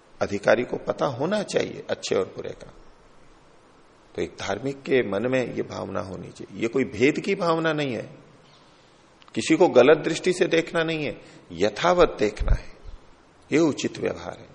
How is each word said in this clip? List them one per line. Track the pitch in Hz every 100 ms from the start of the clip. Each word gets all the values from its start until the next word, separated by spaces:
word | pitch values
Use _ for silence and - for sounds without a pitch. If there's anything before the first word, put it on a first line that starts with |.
| _ -
अधिकारी | 95 101 - 110
को | 123 -
पता | - - 156
होना | 123 160 214
चाहिए | - 139 101 92 -
अच्छे | 107 - 104
और | 90
बुरे | - -
का। | - - - - - - - - - - - _ _ _ _ _ -
तो |
एक | 87 -
धार्मिक | 95 98 135 139
के | - 135 104
मन | 98 123
में | 131 117
ये | 107
भावना | 95 101 98 95
होनी | 95 90 92
चाहिए। | - - 95
ये | 113
कोई | 135
भेद | 120 98 135 147
की | - 190
भावना | 170 165 160
नहीं | 151 143
है, | 104 - - - - _ - _ _ _ _ _ _ - 113
किसी | - 156
को | 170
गलत | 123 131 160
दृष्टि | - 160 185
से | 175 170
देखना | 165 165 170
नहीं | 160 160 135
है, | - - - -
यथावत | 85 104 - 170 180 156 -
देखना | 107 - - -
है, | - - - - - - _ _ -
ये | 143
उचित | 160 - - -
व्यवहार | 104 92 90 -
है। | -